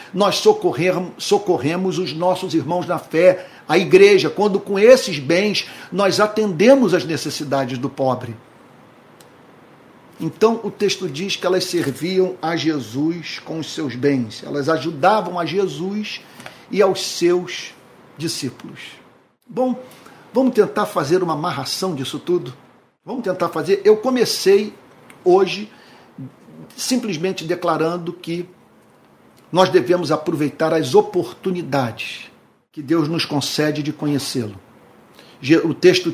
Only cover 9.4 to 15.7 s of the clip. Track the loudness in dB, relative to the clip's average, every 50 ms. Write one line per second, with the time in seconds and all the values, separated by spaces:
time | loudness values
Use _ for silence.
9.4 | -20 -20 -20 -20 -20 -20 -20 -20 -20 -20 -20 -20 _ -20 -12 -8 -8 -6 -2 2
10.4 | 2 2 2 0 -4 -8 -4 -2 -2 -2 -2 -2 -6 -8 -6 -6 -6 -6 -6 -4
11.4 | -2 0 0 0 -2 -2 -4 -2 -2 -2 -4 -4 -4 -2 0 0 0 0 -2 -6
12.4 | -4 -4 -2 -2 0 -2 -2 -2 -4 -6 -6 -4 -2 -2 -2 -4 -8 -12 -14 -14
13.4 | -12 -10 -10 -10 -10 -10 -8 -8 -8 -6 -4 0 0 2 2 2 -2 -4 -8 -14
14.4 | -12 -8 -6 -4 -2 0 -2 -2 -2 -6 -4 2 2 4 4 2 0 -4 -6 -6
15.4 | -4 -4 -2 -2 -2 -2